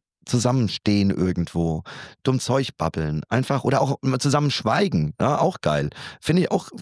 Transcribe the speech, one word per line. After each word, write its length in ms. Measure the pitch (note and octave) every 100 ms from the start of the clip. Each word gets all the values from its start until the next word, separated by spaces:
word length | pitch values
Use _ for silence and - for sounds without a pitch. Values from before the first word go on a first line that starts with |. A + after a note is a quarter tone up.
| _ _ -
zusammenstehen 880 | B2 B2 C3 G#2+ - G#2+ G#2 G2
irgendwo, 720 | - F#2 F2+ E2+ E2+ E2 D#2+ - - - -
dumm 160 | C3+ C3
Zeug 360 | - C3+ - -
babbeln, 440 | D#2+ E2 D#2 D2+ -
einfach, 340 | A#2 - C#3 -
oder 160 | C3
auch 160 | C3 C3+
mal 180 | C3 C3
zusammen 320 | C#3+ D3 D3
schweigen, 640 | - A2 C#3+ G3+ E2 D2+ -
ja, 180 | B2 D3
auch 180 | E3 -
geil. 280 | D2+ D2 D2 - - -
Finde 220 | - F3
ich 80 | -
auch 180 | F#3+ - -